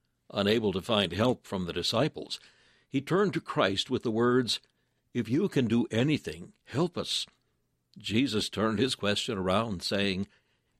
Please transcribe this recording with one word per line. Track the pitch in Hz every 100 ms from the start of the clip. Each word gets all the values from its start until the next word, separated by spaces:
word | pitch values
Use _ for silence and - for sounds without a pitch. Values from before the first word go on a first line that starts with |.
| _ _ -
Unable | 104 98 117 107
to | 90
find | 85 104 90
help | 90 123 - -
from | 95 85
the |
disciples, | 82 - 113 147 - - - - _ _ _ _
he | 135
turned | 135 175 202
to | -
Christ | - 151 101 98 -
with | 123
the | 117
words, | 110 120 123 117 - - _ _ _ _
"If | 123 104
you | 139 196
can | 143 117
do | 117 -
anything, | 110 143 147 - 80 95 _ -
help | 120 175 -
us." | 82 - - _ _ _ _ _ _ -
Jesus | 104 107 139 104 -
turned | - 110 104
his | 131 -
question | 101 104 - 101
around, | 92 98 113 90
saying, | - 101 98 92 98 _ _ _ _